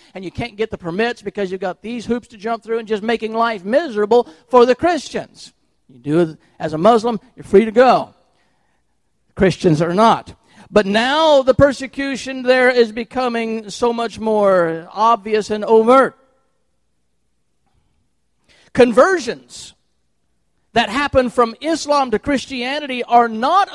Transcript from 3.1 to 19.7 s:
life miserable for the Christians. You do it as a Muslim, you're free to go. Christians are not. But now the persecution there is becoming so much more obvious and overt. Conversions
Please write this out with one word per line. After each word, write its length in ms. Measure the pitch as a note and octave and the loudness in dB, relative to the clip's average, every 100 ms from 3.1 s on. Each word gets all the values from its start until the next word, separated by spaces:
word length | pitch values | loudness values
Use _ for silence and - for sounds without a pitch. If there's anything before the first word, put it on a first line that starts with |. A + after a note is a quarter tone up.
| A3+ A3 | -4 -4
life 280 | A3 A#3 G#3+ | -2 -4 -4
miserable 640 | F#3+ C#4 E4 G#3 G#3 A#3+ - - - | -2 0 0 -4 2 2 0 -10 2
for 160 | B3 | 4
the 100 | B3 | 4
Christians. 760 | B3 E4+ D#4+ - F#3+ - _ - _ _ _ _ | 4 0 -2 -6 -12 -12 _ -20 _ _ _ _
You 100 | B2+ | -14
do 200 | C#3+ D#3+ | -2 0
it 180 | E3 D3+ _ - | 0 -4 _ -10
as 140 | D#3+ | -8
a 60 | D#3 | 0
Muslim, 420 | G3+ A#3 A#3 A3 _ - | 2 2 0 -6 _ -20
you're 80 | |
free 200 | - G3 | 2 2
to 80 | A3 | 4
go. 420 | G#3+ B3+ F3 - _ _ _ _ _ _ _ _ _ _ _ _ - | 4 4 4 -2 _ _ _ _ _ _ _ _ _ _ _ _ 0
Christians 440 | F#3+ - F#3 D3+ | 0 2 0 2
are 140 | E3+ | 0
not. 400 | F#3 A3+ C#3+ - - _ _ - | 2 2 2 -4 -20 _ _ -2
But 160 | G#3 G3 | 0 0
now 560 | G#3 B3+ D4+ D#4+ C#4+ | -2 0 0 4 4
the 120 | C4 | 2
persecution 880 | - C#4 - C4 - C#4 C4 C4 C4 | 4 2 2 -10 -8 -8 -8 -8 -6
there 280 | B3 B3+ B3 | 0 2 4
is 200 | B3 A3+ | 2 0
becoming 800 | A3 A3+ B3+ B3 A#3 A3+ A3+ G#3 | -2 -8 -6 -4 -4 -6 -8 -10
so 220 | - A#3+ | -4 -4
much 260 | A#3 A#3 G#3 | -2 -6 -6
more 720 | A3 G#3+ G3 F#3 E3 E3 F3 | -2 2 2 2 0 -4 -10
obvious 580 | F#3+ A3+ A3+ G#3+ G#3+ G3 | 0 2 2 0 -4 -2
and 140 | G#3+ | -6
overt. 520 | G#3 A3+ A3+ C4 G#3+ - _ _ _ _ _ _ _ _ _ _ _ _ _ _ _ _ _ _ _ _ _ _ _ _ _ | 2 4 6 4 4 -4 _ _ _ _ _ _ _ _ _ _ _ _ _ _ _ _ _ _ _ _ _ _ _ _ _
Conversions 1040 | - A#3+ A#3 F4 F4+ A#3 C#3+ _ - - | 2 2 4 2 2 -4 -12 _ -20 -20